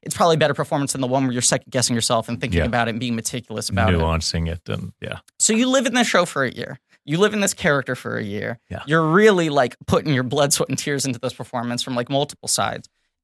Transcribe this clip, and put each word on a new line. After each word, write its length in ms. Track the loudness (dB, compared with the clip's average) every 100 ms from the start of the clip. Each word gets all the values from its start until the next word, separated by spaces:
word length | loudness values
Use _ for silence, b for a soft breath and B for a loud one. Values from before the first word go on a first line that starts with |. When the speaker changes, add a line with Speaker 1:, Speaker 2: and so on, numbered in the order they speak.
Speaker 1:
it's 120 | -8 2
probably 200 | 4 4
a 40 |
better 140 | 2 0
performance 380 | -2 -2 -2
than 80 | -2
the 60 | 0
one 160 | 2 0
where 60 |
you're 80 | 0
second 260 | 0 0 0
guessing 240 | -2 0 0
yourself 320 | 0 0 -2
and 100 | -6
thinking 180 | -2 0
Speaker 2:
Yeah. 60 | 0
Speaker 1:
about 220 | 0 0
it 40 |
and 80 | -2
being 160 | -4 -4
meticulous 540 | -4 -8 -8 -8 -4
about 240 | 0 2
it. 40 | 2
Speaker 2:
Nuancing 480 | 2 0 -2 -4 -4
it 140 | -6 -6
and, 260 | -8 -8 -12
yeah. 180 | -12 -12 _ _
Speaker 1:
So 140 | 0
you 140 | 2 4
live 160 | 2 2
in 60 | 0
this 120 | 2
show 180 | 2 0
for 180 | -2
a 80 | -4
year. 280 | -4 -10 -12 _ b -4
You 120 | 2
live 140 | 2
in 60 | 2
this 140 | -2
character 420 | 0 2 2 0 -6
for 220 | -6 -6
a 60 |
year. 360 | -6 -6 -6 -10 _
Speaker 2:
Yeah. 120 | -12 0
Speaker 1:
You're 180 | 2 4
really, 440 | 6 6 6 2
like, 260 | 2 0 -2 0
putting 260 | 0 2
your 100 | 0
blood, 300 | 0 2 2
sweat, 160 | 2 0
and 80 | -4
tears 280 | -2 -4 -2
into 140 | -4
this 140 | -6
performance 480 | -8 -10 -6 -4 -6
from, 120 | -4 -4
like, 140 | -2
multiple 380 | 0 -2 -4 -4
sides. 400 | -2 -2 -4 -14 _ _ _